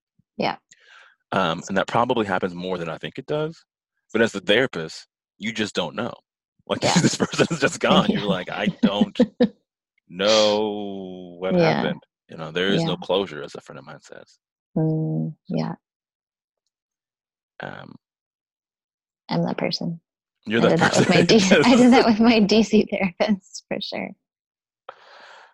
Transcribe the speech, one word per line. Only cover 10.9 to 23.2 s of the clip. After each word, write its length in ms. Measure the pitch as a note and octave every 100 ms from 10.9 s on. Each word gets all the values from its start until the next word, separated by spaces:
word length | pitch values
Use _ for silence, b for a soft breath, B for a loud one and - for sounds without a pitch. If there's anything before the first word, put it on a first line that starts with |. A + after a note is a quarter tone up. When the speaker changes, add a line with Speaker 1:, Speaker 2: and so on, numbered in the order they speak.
| G2 F#2 F#2 F2+ E2+
Speaker 2:
what 160 | F2+ F3+
Speaker 1:
Yeah. 180 | D#3+
Speaker 2:
happened." 300 | D3 - - _ _ _
You 80 | F3
know, 140 | D#2
there 180 | E2+ F#2+
is 140 | E2+
no 80 | E2
Speaker 1:
Yeah. 60 | F2+
Speaker 2:
closure, 380 | - F2+ F#2+ D2
as 120 | C#2+ -
a 60 |
friend 180 | - D2+
of 60 | C#2
mine 160 | D2+
says. 380 | - - - _ _ _ _ -
Speaker 1:
Mm, 580 | D#3+ D#3 D#3 D#3+ D#3+ D#3 -
Speaker 2:
So, 80 | E3
Speaker 1:
yeah. 180 | D#3+ - _ _ _ _ _ _ _ _ _ _ _ _ _ _ _ _ _ _
Speaker 2:
um, 340 | G1+ G1+ G1+ G1+ _ _ _ _ _ _ _ _ _ _ _ _ -
Speaker 1:
I'm 140 | E3+
that 140 | E3+ -
person. 420 | - - F3 E3+ _ _ _ _ -
Speaker 2:
You're 160 | A2+ E3+
Speaker 1:
I 40 |
Speaker 2:
that 80 | E3
Speaker 1:
did 20 |
that 160 | - -
with 140 | -
my 60 | F3
Speaker 2:
person. 100 | E3+
<laughs> 20 |
Speaker 1:
D 120 | A3
C, 160 | F#3+ F3+ F#3+
I 100 | B3
did 180 | B3
that 120 | C4 A#3
with 140 | G#3+
my 200 | A3+ A3+
D 240 | G3+ G#3+
C 220 | G#3 G#3+ -
therapist, 800 | G3+ F#3+ -